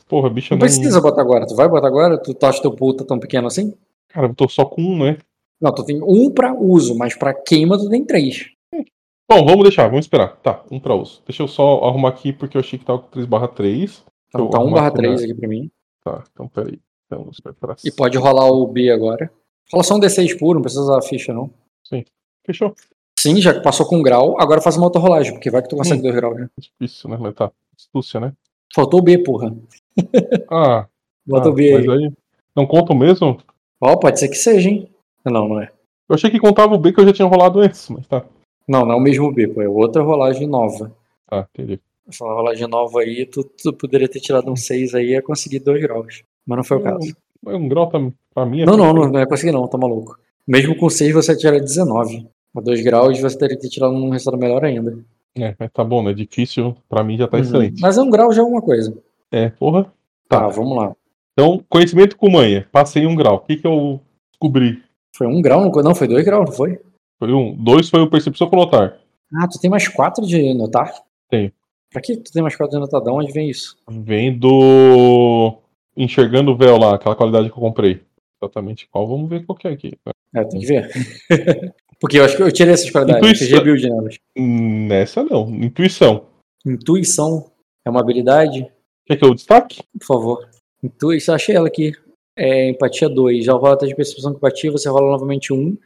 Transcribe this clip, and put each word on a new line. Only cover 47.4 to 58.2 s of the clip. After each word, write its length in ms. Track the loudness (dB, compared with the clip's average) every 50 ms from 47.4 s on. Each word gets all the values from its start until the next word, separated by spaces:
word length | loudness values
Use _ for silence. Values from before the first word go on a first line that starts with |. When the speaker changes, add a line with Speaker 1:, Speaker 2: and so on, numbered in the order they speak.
| -14
Speaker 1:
mas 120 | -10 -8
um 120 | -6 -6 -2
grau 200 | -2 0 -2 0
tá, 100 | -2 -4 -6 -6 -10 _ _ _ -8
pra 140 | -6 -6
mim 140 | -4 -4 -2
é 60 | 2
Speaker 2:
Não, 100 | 2 4
não, 80 | 4 4
Speaker 1:
perfeito. 200 | 4 4 4 2
Speaker 2:
não, 60 | 2 0
não 80 | 0
ia 60 | -2
conseguir 260 | -2 -2 -4 -2 -2 -2
não, 140 | -2 -4
tá 100 | -4 -4
maluco. 400 | -4 -4 -4 -4 -6 -8 -12 -18 _ _ _ _ _ _
Mesmo 300 | 0 2 2 2 2 0
com 120 | 0 0 -2
seis, 240 | 0 0 0 2 2
você 240 | 2 2 2 0
tira 240 | 0 2 2 2 2
dezenove. 640 | 0 -2 -2 -2 -2 -2 -2 -2 -4 -4 -8 -12 -18 -20 _ _ _ _ -14
Com 80 | -8 -4
dois 180 | -4 -2 -2 0
graus, 360 | 2 2 4 4 2 2 0
você 160 | -4 -4 -4
teria 200 | -2 -4 -4 -4
que 60 | -6 -10
ter 60 | -12
tirado 240 | -8 -4 -2 -2 -2
um 180 | -2 -4 -4
resultado 300 | -4 -4 -4 -4 -4 -2
melhor 240 | -2 -2 -2 -2 -2
ainda. 320 | -2 -4 -4 -6 -8 -10 -12 -16 _ _ _ _ _ -12
Speaker 1:
É, 180 | -10 -8 -8 -8 -10
mas 120 | -12 -10 _
tá 100 | -4 -4
bom, 180 | -2 -2 -2 -2
né? 100 | -2 -4
Difícil, 640 | -6 -8 -10 _ -6 -6 -6 -4 -6 -6 -6 -6 -10 _ -6
pra 140 | -4 -4 -2
mim 160 | -2 -4 -4
já 80 | -4
tá 100 | -2 -2
Speaker 2:
Uhum. 60 | -2 -2
Speaker 1:
excelente. 380 | 0 0 0 0 -2 -2 -2 0
Speaker 2:
Mas 160 | 0 2 2
é 20 |
um 80 | 2 2
grau 220 | 2 4